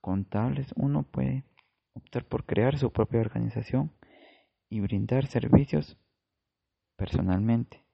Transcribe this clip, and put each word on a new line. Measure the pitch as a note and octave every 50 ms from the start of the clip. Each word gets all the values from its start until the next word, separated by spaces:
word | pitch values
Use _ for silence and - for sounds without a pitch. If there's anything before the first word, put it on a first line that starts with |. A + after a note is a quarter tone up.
contables, | - - F#2+ G2 G2 - - G#2 A2 B2+ C3+ C#3 C3+ - -
uno | - - C#3 C#3+ D3 C#3+
puede | - - - C3 C3 C3 C3 C3+ _ _ _ _ _ _ _ _ _ _
optar | - - - - B2 -
por | _ - - -
crear | - - - G#2+ B2+ D3 D3
su | C#3 A#2 -
propia | - A2 - - A#2
organización | A2+ - - A#2+ A2+ A2+ - A2+ A2+ - - C3 D3 D#3 - _ - _ _ - - - - _ _ _ _ _ _ _
y | - A2
brindar | G2+ G2 - G2 G#2 A2+ B2 C3 C3+
servicios | C#3 - C3+ - - - - C#3+ - - - D3+ - - _ _ _ _ _ _ _ _ _ _ _ _ _ _ _ _ _ _ _ _
personalmente. | _ G2 - - - F#2 F#2 F#2 F#2 G#2 A2+ A#2 A#2 A#2+ - - - _ _